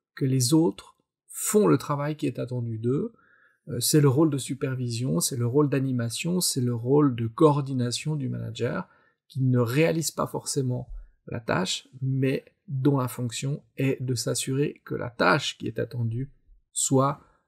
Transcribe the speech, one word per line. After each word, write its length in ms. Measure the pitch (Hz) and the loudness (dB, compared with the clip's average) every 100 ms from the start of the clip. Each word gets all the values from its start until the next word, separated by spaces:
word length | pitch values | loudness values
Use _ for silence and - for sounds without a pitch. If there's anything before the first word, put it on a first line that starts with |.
| _ | _
que 120 | - 135 | -4 0
les 280 | 131 123 | 2 4
autres 420 | 156 175 - - _ _ _ _ | 4 4 0 -12 _ _ _ _
font 380 | - - 214 185 | -8 0 4 6
le 140 | 147 | 4
travail 380 | - 143 147 147 | 0 -4 -4 -4
qui 100 | 143 | -4
est 100 | 131 | -4
attendu 400 | 123 127 117 110 | -4 -4 -4 -4
d'eux. 360 | 117 143 226 - _ _ _ _ - | -2 -2 -4 -10 _ _ _ _ -10
Euh, 100 | 120 | -4
c'est 220 | - 151 | 2 6
le 80 | 143 | 6
rôle 200 | 127 160 | 6 4
de 80 | 139 | 2
supervision, 840 | - 131 139 127 120 117 131 170 | -4 -6 -4 -4 -4 -4 -2 0
c'est 160 | - 127 | -2 -2
le 100 | 120 | 0
rôle 220 | 139 147 | 2 2
d'animation, 680 | 139 135 123 117 - 170 180 | 2 0 -2 -2 -4 -2 0
c'est 220 | - 135 | 0 0
le 140 | 123 117 | -2 -2
rôle 400 | 120 147 143 120 | 2 4 4 2
de 100 | 113 | -4
coordination 920 | - 156 147 135 131 123 - 151 151 | 4 4 4 0 -2 -2 -4 -4 -4
du 140 | 123 | -4
manager, 580 | 120 113 110 120 180 - _ _ _ _ | -6 -8 -4 -4 -4 -8 _ _ _ _
qui 140 | 131 | -2
ne 160 | 131 123 | 2 4
réalise 540 | 117 135 165 165 147 | 2 2 2 2 -4
pas 160 | - 143 | -4 -4
forcément 600 | 139 - 143 131 123 - - - _ - | -6 -4 -4 -2 -4 -8 -14 -16 _ -12
la 120 | 117 | -8
tâche, 480 | 113 165 185 - - 131 | -2 -2 -2 -6 -10 -6
mais 460 | 131 135 135 139 - _ - | -2 0 0 -2 -6 _ -10
dont 300 | 135 143 139 | -2 2 2
la 100 | 127 | 0
fonction 560 | - 123 - 139 147 - - | -4 -6 -6 -6 -6 -8 -2
est 260 | 135 127 | -2 0
de 100 | 127 | -2
s'assurer 680 | 120 135 127 - 131 151 - - | -4 -2 -4 -2 -2 -2 -4 -8
que 80 | |
la 160 | - 98 | -6 -6
tâche 480 | - 180 151 - - | 0 2 2 0 -6
qui 100 | - | -6
est 120 | 113 | -4
attendue 520 | 113 120 117 113 139 _ _ - _ | -4 -4 -4 -4 -6 _ _ -20 _
soit, 480 | - - 135 139 - _ _ | -4 2 2 2 -2 _ _